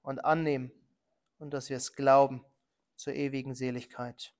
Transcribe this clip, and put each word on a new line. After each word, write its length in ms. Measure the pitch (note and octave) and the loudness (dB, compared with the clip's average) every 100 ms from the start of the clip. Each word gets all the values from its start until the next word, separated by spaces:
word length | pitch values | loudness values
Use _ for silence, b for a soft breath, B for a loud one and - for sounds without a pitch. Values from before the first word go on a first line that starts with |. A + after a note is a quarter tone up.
und 220 | - C3+ | -8 -2
annehmen 480 | - D#3+ D#3 C3+ B2+ - _ _ _ _ _ _ | 0 2 2 -2 -4 -14 _ _ _ _ _ _
und 140 | D3+ | -10
dass 160 | C#3 - | -8 -6
wir 60 | C3 | -6
es 180 | - - | -8 0
glauben 500 | C#3 C3+ C3+ B2+ _ _ _ _ _ _ | 6 8 6 0 _ _ _ _ _ _
zur 180 | - | -8
ewigen 420 | C#3+ C#3 C3+ C3 B2+ | -4 -4 -4 -6 -6
Seligkeit. 760 | B2+ B2 B2 - B2 - - _ | -4 -6 -10 -12 -12 -12 -18 _